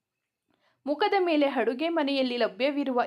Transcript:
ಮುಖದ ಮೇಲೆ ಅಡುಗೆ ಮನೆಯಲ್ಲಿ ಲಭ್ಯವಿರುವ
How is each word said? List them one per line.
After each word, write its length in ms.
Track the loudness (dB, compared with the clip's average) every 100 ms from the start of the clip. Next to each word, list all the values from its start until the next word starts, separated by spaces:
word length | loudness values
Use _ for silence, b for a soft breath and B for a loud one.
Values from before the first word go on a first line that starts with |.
| _ _ _ _ _ _ _ _ -6
ಮುಖದ 320 | -2 0 2
ಮೇಲೆ 280 | 2 2 2
ಅಡುಗೆ 380 | 2 -2 -2 -2
ಮನೆಯಲ್ಲಿ 480 | 0 0 0 -2 0
ಲಭ್ಯವಿರುವ 640 | -2 0 -2 0 0 0